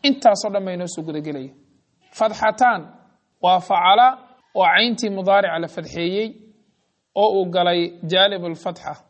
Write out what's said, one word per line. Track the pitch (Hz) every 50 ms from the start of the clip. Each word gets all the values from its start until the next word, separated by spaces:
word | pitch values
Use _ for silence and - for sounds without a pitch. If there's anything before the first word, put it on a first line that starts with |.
| -
Intaasoo | 277 269 277 - 233 202 196 - 214
dhan | 196 202 190
baa | 190 180
inoo | 175 180
soo | 170 - - 156
gudagelaya. | 160 151 151 147 156 147 139 131 135 - _ _ _ _ _ _ _ _ _ _ _
Fatxataan | _ - 226 220 214 - 220 220 214 - 254 247 226 180 151 - - - _ _ _ _ _ _ _ _
waa | - 180 180 -
facala | - - 196 175 175 185 196 220 247 254 262 254 - _ _ _ _ _ _
oo | 202 185
cayntii | 170 175 185 226 240 226 - 240 208
mudaarica | 196 196 185 180 190 202 196 175 165 165
la | 170
fadxeeyey | 165 - - 160 143 - 170 170 175 185 202 220 220 - - - _ _ _ _ _ _ _ _ _ _ _ _ _ _
oo | 196 202 214 196 196
uu | 185
galay | 175 170 180 175 175 175 175 170 170 170 - -
jaalibul | 160 175 185 196 208 202 185 175 175 160
fatxa. | - - 180 170 - - - 147 - _